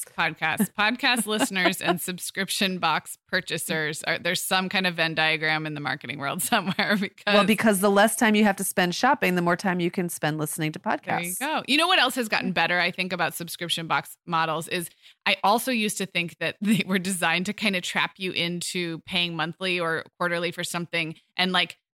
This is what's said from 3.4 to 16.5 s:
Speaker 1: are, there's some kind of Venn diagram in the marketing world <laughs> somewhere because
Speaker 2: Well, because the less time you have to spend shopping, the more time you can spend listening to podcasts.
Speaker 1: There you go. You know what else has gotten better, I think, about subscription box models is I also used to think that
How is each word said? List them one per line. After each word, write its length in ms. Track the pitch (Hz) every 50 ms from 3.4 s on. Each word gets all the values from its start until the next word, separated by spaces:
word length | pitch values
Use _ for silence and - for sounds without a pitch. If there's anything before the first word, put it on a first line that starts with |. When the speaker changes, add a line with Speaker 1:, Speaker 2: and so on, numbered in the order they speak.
| 175 - 156 170 - - 175 160 156 151 160 - -
Speaker 1:
are, 160 | 160 165 -
there's 240 | - 170 180 - -
some 240 | - 190 185 190 180
kind 180 | 202 196 190
of 100 | 180 170
Venn 200 | 170 160 160 160
diagram 500 | 160 160 156 160 156 156 156 156 156 156
in 100 | 156 151
the 40 | 147
marketing 400 | 147 139 135 131 - 143 147 147
world 220 | 139 139 143 180
<laughs> 20 | -
somewhere 540 | - 240 214 185 190 175 - 196 156 214 185
because 340 | 202 - - - - 202 202
Speaker 2:
Well, 120 | 208 202
because 340 | 185 220 202 202 226 208 180
the 100 | 190 208
less 280 | 196 202 208 226 - -
time 180 | 247 214 214
you 80 | 208 214
have 140 | 208 196 -
to 80 | 190
spend 280 | - - 208 185 180 175
shopping, 400 | - - 262 285 - - 185 180
the 60 | 180
more 140 | 175 170 175
time 240 | 170 - 196 175 180
you 100 | 170 170
can 200 | - - 180 170
spend 300 | - - - 151 156 156
listening 340 | 151 151 - - 156 156 156
to 60 | 175
podcasts. 260 | - 214 - - -
Speaker 1:
There 160 | - - -
you 140 | 175 175 185 -
go. 240 | 254 302 311 247 - -
You 100 | 262 302
know 100 | 330 349
what 120 | 381 320
else 160 | 240 262 -
has 120 | 262 233 214
gotten 240 | 214 - - 190
better, 300 | 175 175 165 160 175 175
I 100 | 170 180
think, 220 | 180 - 180 185 185
about 200 | 175 170 160 165
subscription 540 | - 175 165 - - 175 165 - 170 165 160
box 300 | 156 143 139 - - - _
models 420 | 170 170 165 160 160 156 165 165 -
is 220 | - 180 165 - - _ - - - _ -
I 120 | 196 208 - -
also 260 | 190 214 240 - 262
used 260 | 254 226 214 208 - -
to 60 | 196
think 320 | - - 175 170 165 - -
that 180 | 170 160